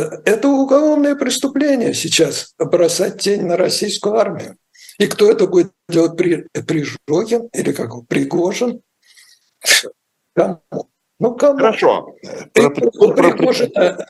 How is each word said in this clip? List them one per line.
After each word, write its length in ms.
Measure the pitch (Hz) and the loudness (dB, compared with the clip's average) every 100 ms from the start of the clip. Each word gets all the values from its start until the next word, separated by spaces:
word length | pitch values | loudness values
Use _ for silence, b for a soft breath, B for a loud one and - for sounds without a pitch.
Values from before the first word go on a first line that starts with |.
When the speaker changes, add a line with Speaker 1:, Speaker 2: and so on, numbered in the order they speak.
| 156 - | -2 -2
Speaker 1:
это 240 | - 220 277 | 0 2 2
уголовное 680 | 269 269 277 302 302 285 | 2 2 4 4 2 0
преступление 800 | 285 254 - 277 285 294 262 160 | 0 -2 -2 -2 -2 0 0 0
сейчас 580 | - 160 - 147 - - - | -4 -2 0 0 -2 -10 -8
бросать 640 | 156 175 170 170 190 - | -2 2 2 0 -4 -4
тень 220 | 202 202 180 | -4 -2 -2
на 100 | 175 | 0
российскую 600 | 175 - 208 - 208 220 | 0 -2 -4 -4 -2 0
армию. 400 | 196 170 - - _ B B B | 0 -4 -12 -18 _ B B B
И 80 | 196 | -2
кто 240 | - 208 | 2 2
это 160 | 214 190 | 4 2
будет 240 | 175 175 _ - | 2 0 _ -4
делать? 280 | 165 165 165 | 0 0 0
При-, 300 | 180 151 - 147 - | -2 -2 -6 -10 -4
Прижогин 840 | 160 135 - - 160 220 233 233 | -4 -4 -8 -4 -2 0 -2 -4
или 180 | - - | -6 -4
как 180 | - 120 | -4 -6
его? 120 | 120 - | -10 -4
Пригожин? 720 | 143 139 175 175 196 240 240 _ _ b b b b b _ - - - - _ _ _ | -2 -2 0 -2 -2 -4 -6 _ _ b b b b b _ -2 -2 -2 -16 _ _ _
Кому? 240 | - 190 170 - - - _ _ - | -2 -2 -2 -12 -12 -12 _ _ -4
Ну, 160 | 220 | -4
кому? 240 | 240 294 269 | 0 0 2
Speaker 2:
Хорошо. 580 | 220 - 165 98 - - | 2 2 2 2 -2 -16
Speaker 1:
И 380 | - - - - | -16 -16 -4 2
Speaker 2:
Про, 80 | 143 | 2
Speaker 1:
у 440 | - 233 - 208 | 2 -2 4 4
Speaker 2:
про, 180 | - 175 | 6 2
Speaker 1:
Пригожина 720 | - 254 - - - 180 170 | 2 0 0 -2 0 0 -2